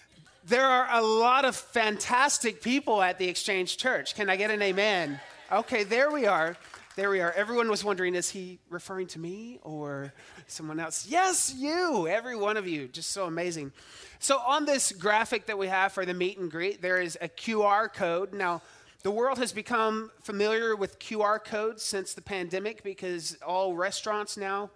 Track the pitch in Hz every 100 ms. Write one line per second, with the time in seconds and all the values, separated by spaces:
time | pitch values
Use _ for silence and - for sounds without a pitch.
0 | - - - _ 170 240 269 254 254 233
1 | 220 220 233 262 262 - - 240 220 208
2 | - 247 277 - 240 185 220 269 285 208
3 | 185 180 180 165 - 190 180 - 254 202
4 | 135 - 196 190 214 214 202 185 214 190
5 | 151 143 - - - 196 233 233 196 233
6 | 294 294 214 175 160 175 - - - -
7 | 202 190 170 175 208 240 226 208 208 185
8 | 180 180 175 196 180 180 - 170 - 190
9 | 185 160 165 196 233 247 - 151 147 139
10 | 139 - - - - - 156 156 165 -
11 | 190 330 381 359 - 262 285 339 359 233
12 | 160 214 240 226 202 214 185 151 127 160
13 | - 196 180 165 180 160 139 - - -
14 | - - - 269 240 294 294 269 - 196
15 | 196 214 226 226 - 202 190 190 190 196
16 | 180 180 180 202 175 160 185 202 180 185
17 | 175 160 170 - - 220 208 202 226 -
18 | 180 170 196 202 180 170 - - - -
19 | 190 208 254 247 247 214 - 233 220 220
20 | 220 - - 202 208 220 226 214 185 -
21 | - 214 208 214 - 214 220 214 - 202
22 | 190 - - 196 175 190 208 214 202 185
23 | 185 175 151 - 147 180 190 170 190 185
24 | 220 208 208 208 196 196 202